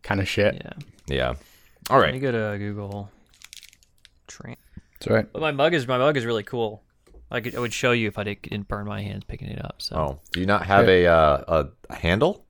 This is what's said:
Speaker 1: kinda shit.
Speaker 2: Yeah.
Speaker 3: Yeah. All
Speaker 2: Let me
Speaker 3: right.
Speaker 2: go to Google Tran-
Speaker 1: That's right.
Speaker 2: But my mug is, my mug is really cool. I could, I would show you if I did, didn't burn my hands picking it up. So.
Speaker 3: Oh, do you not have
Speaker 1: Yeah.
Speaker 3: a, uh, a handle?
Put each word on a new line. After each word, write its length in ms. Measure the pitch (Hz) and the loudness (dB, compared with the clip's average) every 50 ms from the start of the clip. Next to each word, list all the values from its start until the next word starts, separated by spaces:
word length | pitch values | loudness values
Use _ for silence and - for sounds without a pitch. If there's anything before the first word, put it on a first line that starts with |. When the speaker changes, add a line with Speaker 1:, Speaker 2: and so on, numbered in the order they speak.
Speaker 1:
kinda 220 | - - 104 98 95 | -2 -2 -2 -2 -2
shit. 300 | - - - 101 104 - | -2 0 2 2 2 2
Speaker 2:
Yeah. 160 | - - - - - - - - - _ | -2 -12 -14 -14 -16 -18 -20 -20 -18 _
Speaker 3:
Yeah. 280 | - 69 65 64 62 64 67 - _ _ _ _ _ _ _ - - | -4 -2 -2 0 -2 -4 -8 -14 _ _ _ _ _ _ _ -4 2
All 100 | 117 135 | 4 4
Speaker 2:
Let 60 | 98 76 | 4 4
me 40 | |
Speaker 3:
right. 80 | 127 131 | 2 -2
Speaker 2:
go 120 | 139 131 120 113 107 107 | -2 -2 -2 -2 -4 -4
to 60 | 104 101 | -6 -6
Google 520 | 101 104 101 104 101 98 101 101 101 101 _ _ _ _ _ _ - _ - - - - _ _ _ _ _ _ _ - _ _ _ - | -8 -8 -8 -8 -10 -10 -10 -12 -12 -14 _ _ _ _ _ _ -20 _ -20 -20 -20 -20 _ _ _ _ _ _ _ -20 _ _ _ -20
Tran- 280 | - - - 120 123 _ _ _ _ - _ _ _ | -20 -18 -16 -16 -16 _ _ _ _ -20 _ _ _
Speaker 1:
That's 120 | _ - - | _ -2 0
right. 240 | 110 110 104 - | 2 2 0 -2
Speaker 2:
But 80 | - - | -8 -4
my 120 | 160 156 | -4 -2
mug 200 | 147 135 143 165 175 | 0 2 2 2 2
is, 120 | 151 123 | 0 0
my 120 | 120 127 123 | 0 0 2
mug 180 | 131 147 156 | 2 2 2
is 80 | 135 113 | 2 -2
really 180 | 117 117 110 101 | -2 -2 -2 -4
cool. 380 | - - 120 113 107 107 - _ _ _ _ _ _ - - - _ | -4 -4 -4 -4 -4 -6 -12 _ _ _ _ _ _ -20 -20 -16 _
I 100 | - 123 | -8 -6
could, 140 | 107 117 - | -6 -6 -6
I 60 | - | -4
would 120 | 120 117 | -6 -4
show 200 | - - - 123 | -4 0 0 2
you 160 | 120 120 113 104 | 2 2 0 -2
if 100 | - - | -4 -6
I 60 | 101 | -8
did, 180 | 104 101 - | -8 -8 -10
didn't 260 | - - - 104 98 _ | -10 -10 -10 -10 -8 _
burn 180 | 104 104 104 | -8 -8 -8
my 160 | 104 104 104 | -8 -8 -8
hands 220 | 101 101 98 101 - | -8 -8 -10 -10 -12
picking 220 | - - - - - | -12 -14 -12 -10 -12
it 160 | - - - | -10 -10 -10
up. 160 | - - _ | -12 -12 _
So. 160 | - - - | -10 -8 -4
Speaker 3:
Oh, 240 | 80 78 71 67 73 _ - | -4 -4 -4 -6 -10 _ -8
do 80 | - 87 | -6 -4
you 60 | 92 | 0
not 200 | 95 101 101 - | 0 0 0 2
have 200 | 95 98 98 117 95 | 4 6 6 8 8
Speaker 1:
Yeah. 60 | 92 | 6
Speaker 3:
a, 120 | 90 87 | 6 8
uh, 580 | 85 82 80 78 76 71 71 - - 82 80 69 71 - _ - - | 6 6 6 6 6 4 2 0 0 0 0 0 -2 -10 _ -18 -16
a 40 | - | -10
handle? 500 | - - 82 90 104 135 180 208 - _ | -4 0 0 2 2 2 0 0 -4 _